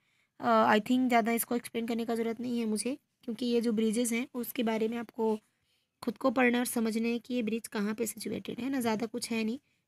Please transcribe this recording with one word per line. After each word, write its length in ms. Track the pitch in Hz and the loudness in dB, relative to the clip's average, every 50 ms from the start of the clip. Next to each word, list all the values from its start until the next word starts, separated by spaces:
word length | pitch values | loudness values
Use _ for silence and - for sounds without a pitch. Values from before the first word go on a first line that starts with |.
| _ _ _ _ _ _ _ - | _ _ _ _ _ _ _ -4
अ, 260 | - 240 226 220 220 | 0 2 4 6 6
I 140 | 240 220 214 | 6 4 4
think 280 | 214 - 254 254 254 247 | 4 2 2 2 2 2
ज़्यादा 240 | 247 233 214 226 | 2 2 2 2
इसको 240 | 233 233 - - 240 | 0 0 0 -2 -2
एक्सप्लेन 300 | 240 - - - 233 233 | -4 -4 -4 -6 -4 -4
करने 180 | 226 233 226 226 | -2 -4 -4 -2
का 100 | 226 233 | -2 -2
ज़रूरत 260 | 226 226 226 226 226 | -2 -2 -2 -4 -4
नहीं 180 | 240 254 240 233 | -4 -4 -2 -2
है 80 | 226 | 0
मुझे, 320 | 214 214 202 - 240 285 - _ _ _ _ | 0 -2 -2 -2 -4 -6 -6 _ _ _ _
क्योंकि 240 | _ 247 220 - 254 | _ -8 -6 -2 0
ये 140 | 240 233 233 | 2 2 2
जो 120 | 214 240 | 2 2
ब्रिजेस 400 | 220 214 226 220 208 240 247 220 | 2 2 2 2 2 2 0 0
हैं 160 | 233 233 262 - - | 0 -2 -4 -4 -6
उसके 280 | 247 233 - - - | -8 -8 -6 -4 -2
बारे 260 | 233 220 220 214 220 220 | 0 0 0 0 0 -2
में 80 | 233 | -2
आपको 420 | 233 240 - - - 226 220 214 214 - _ _ _ _ _ _ _ _ _ _ _ | -4 -8 -8 -4 0 0 0 0 -2 -4 _ _ _ _ _ _ _ _ _ _ _
खुद 160 | - 247 202 - | -6 -6 -4 0
को 120 | - 269 | 0 2
पढ़ना 280 | 220 262 254 240 240 240 | 4 4 4 4 4 2
और 60 | 247 | 0
समझना 440 | - - 240 220 220 214 226 226 233 | 0 0 0 0 0 0 0 0 0
है 100 | 233 240 | 0 -2
कि 160 | - - 247 | -4 -4 -2
ये 80 | 247 | -2
ब्रिज 240 | 220 208 226 233 - | -2 0 -2 -4 -4
कहाँ 280 | - - 220 202 214 220 | -4 -4 -2 0 0 0
पे 120 | 220 233 | -2 -4
सिचुएटेड 540 | 214 - 220 - 220 208 - 196 - - - | -4 -6 -6 -6 -6 -6 -6 -6 -8 -8 -6
है 100 | 233 277 | -4 -2
ना, 100 | 277 269 | -2 0
ज़्यादा 260 | 233 233 220 208 233 | 0 0 0 0 -2
कुछ 240 | 220 - 240 - - | -4 -6 -6 -6 -4
है 140 | 233 226 220 | -2 -2 -2
नहीं। 140 | 220 240 285 - _ _ _ _ | -2 -4 -6 -8 _ _ _ _